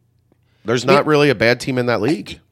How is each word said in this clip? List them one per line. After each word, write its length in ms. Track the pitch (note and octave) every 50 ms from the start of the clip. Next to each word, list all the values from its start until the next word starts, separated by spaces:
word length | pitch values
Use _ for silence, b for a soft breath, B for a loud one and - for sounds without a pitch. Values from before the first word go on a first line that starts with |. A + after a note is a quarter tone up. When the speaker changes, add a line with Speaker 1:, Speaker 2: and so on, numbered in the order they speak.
| _ _ _ _ _ _ _ _ _ _ _ _ -
Speaker 1:
There's 180 | G2+ A#2+ B2 A2+
Speaker 2:
I 40 |
mean, 80 | C3 C#3
Speaker 1:
not 100 | C#3+ B2+
really 240 | D3 D3+ D3 D3 D3
a 60 | B2
bad 240 | F#2 A2+ A#2 B2 B2
team 180 | - C#3 C3
in 80 | B2+ A#2+
that 140 | B2 A#2 G2
league. 380 | G2+ B2+ E3+ G3+ - - - - _ _